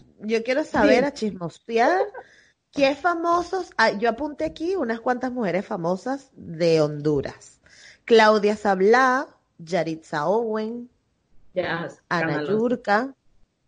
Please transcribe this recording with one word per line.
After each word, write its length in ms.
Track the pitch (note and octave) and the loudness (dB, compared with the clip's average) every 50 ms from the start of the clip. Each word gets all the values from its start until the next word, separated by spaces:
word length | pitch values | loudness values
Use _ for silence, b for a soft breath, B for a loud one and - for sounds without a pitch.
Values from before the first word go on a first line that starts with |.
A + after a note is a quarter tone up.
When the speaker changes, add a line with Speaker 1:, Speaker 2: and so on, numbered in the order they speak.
| - _ _ - | -20 _ _ -14
Speaker 1:
Yo 220 | - G#3+ A3 A3+ A3+ | -8 -4 -4 -4 -2
quiero 220 | - B3+ C#4 D#4 | -2 -2 -2 -2
saber, 360 | - - D4 A3 - - A#3+ | -2 0 2 4 6 6 4
Speaker 2:
Sí. 40 | C4 | 4
Speaker 1:
a 80 | C#4+ C#4 | 0 -2
chismosear, 880 | - A3 G#3+ F#3 F#3 F3 D#3+ - - _ - A#3 A3+ A#3 C#4 F4 F#4+ - G#4 - B4 B B B B B B B B _ _ - | -4 -6 -6 -6 -6 -8 -10 -10 -12 _ -4 0 2 2 4 4 2 0 -2 -6 -16 B B B B B B B B _ _ -2
¿qué 220 | C#4+ C#4 C4+ C#4+ | 0 2 2 2
famosos? 760 | C#4 - F4+ F4 E4+ E4 E4+ E4+ F4 E4+ F4 - F#4+ F4 E4+ - | 0 -2 -2 -2 0 0 0 0 0 -2 -2 -4 -6 -6 -6 -2
Ah, 160 | - A3+ A3+ G3+ | 0 2 2 2
yo 160 | G#3 A3 A#3 | 2 0 -2
apunté 360 | A3 A#3 C#4+ D4+ D4 - D#4 | -2 -2 -4 -8 -6 -6 -6
aquí 280 | D#4+ D#4 - D#4 F4 G4 | -6 -6 -6 -6 -4 -2
unas 260 | F#4+ D4 A3+ A3+ A3+ | -2 -2 -4 -4 -4
cuantas 300 | A3+ B3+ B3 B3 B3 C4 | -2 -2 -2 -2 -4 -6
mujeres 340 | B3 B3+ A#3 F#3 D#3+ F#3 G#3 | -6 -4 -4 -2 -2 -2 -4
famosas 680 | - - F#3+ E3 E3 F#3 F#3+ - B3+ C4+ C#4 - _ _ | -4 -8 -6 -2 -2 -4 -4 -4 -8 -8 -8 -10 _ _
de 460 | - - - E3 D#3 F3 E3 D#3+ D#3+ | -20 -16 -12 -6 0 2 2 4 4
Honduras. 800 | D3+ D3 D3+ D3 C#3+ D#3 D3+ C#3 - - - - - - _ _ B B B B B B B B B | 2 2 -2 -4 -2 -2 0 0 -2 -6 -10 -14 -20 -20 _ _ B B B B B B B B B
Claudia 520 | - A#3+ A3 A3 G#3+ G#3+ G#3+ F#3+ G#3 G#3+ | 4 6 6 8 8 6 6 4 2 0
Sablá, 720 | G#3+ - G#3+ G3 F#3 F#3 G3+ A3+ B3 C4 B3+ B3+ C4 D4+ - - _ _ _ _ - | 0 0 0 2 4 4 4 6 6 6 4 2 0 -2 -6 -12 _ _ _ _ -20
Yaritza 680 | E3+ D#3+ F3 F3+ D#3+ D#3+ D#3+ D#3+ - - - D3+ D3 | -12 -4 -2 -2 -2 -2 -4 -10 -10 -8 -6 -4 0
Owen, 640 | E3 G3 A3+ A#3+ A3 G#3+ A3 G#3+ A3 A#3 A#3+ A#3+ B3 _ _ _ _ _ _ _ _ _ - - - - | 0 0 0 0 -2 -4 -4 -4 -6 -8 -10 -12 -16 _ _ _ _ _ _ _ _ _ -20 -20 -12 -6
Speaker 2:
Ya, 340 | F3+ F3 D#3+ D#3+ E3 E3+ D3 - _ _ - | -6 -4 -4 -4 -6 -6 -8 -12 _ _ -4
Speaker 1:
Ana 180 | - E3+ E3 | -4 -2 -2
Speaker 2:
Canal 180 | D#3+ D3 D3 D3 | -2 -2 -4 -2
once. 60 | D3 G3 | -2 -2
Speaker 1:
Yurka, 640 | G#3+ A3+ A#3+ B3 A#3+ - - G3+ G#3+ B3 C#4 C4+ _ _ _ _ _ _ _ _ _ _ | 0 0 0 -2 -2 -2 0 0 0 0 -2 -8 _ _ _ _ _ _ _ _ _ _